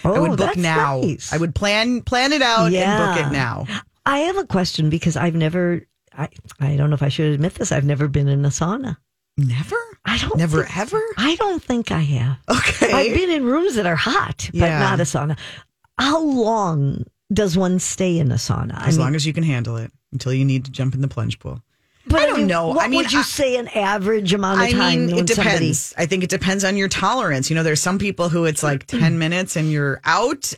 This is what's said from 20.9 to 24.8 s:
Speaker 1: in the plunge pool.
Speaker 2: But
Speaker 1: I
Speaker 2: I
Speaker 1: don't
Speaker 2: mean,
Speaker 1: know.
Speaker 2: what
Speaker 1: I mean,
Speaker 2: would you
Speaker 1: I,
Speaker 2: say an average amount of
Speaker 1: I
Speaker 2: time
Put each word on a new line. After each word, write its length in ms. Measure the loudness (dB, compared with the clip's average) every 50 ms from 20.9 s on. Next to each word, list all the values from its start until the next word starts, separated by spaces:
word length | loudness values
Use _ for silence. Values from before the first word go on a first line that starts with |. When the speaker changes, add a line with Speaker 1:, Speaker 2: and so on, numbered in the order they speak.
| -2
Speaker 1:
in 80 | -2
the 60 | -2
plunge 320 | -2 -2 -4 -4 -4 -4 -6
pool. 220 | -10 -12 -12 -14 -16 _ _ _ _ _ _ _ -2
Speaker 2:
But 140 | 2 2 4
Speaker 1:
I 40 | 4
Speaker 2:
I 20 |
Speaker 1:
don't 100 | 4 2 2
Speaker 2:
mean, 80 | 2
Speaker 1:
know. 200 | 2 2 2 0
Speaker 2:
what 160 | 0 0 0 2
Speaker 1:
I 60 | 2
mean, 80 | 2
Speaker 2:
would 160 | 0 0 0 0
you 60 | 0
Speaker 1:
I, 40 | 0
Speaker 2:
say 320 | 0 -2 0 0 0 0
an 140 | 0 -2 -4
average 640 | -2 -2 0 0 0 0 0 0 0 0 2 0 0
amount 260 | 0 0 2 2 2
of 80 | 2
Speaker 1:
I 40 | 2
Speaker 2:
time 340 | 2 2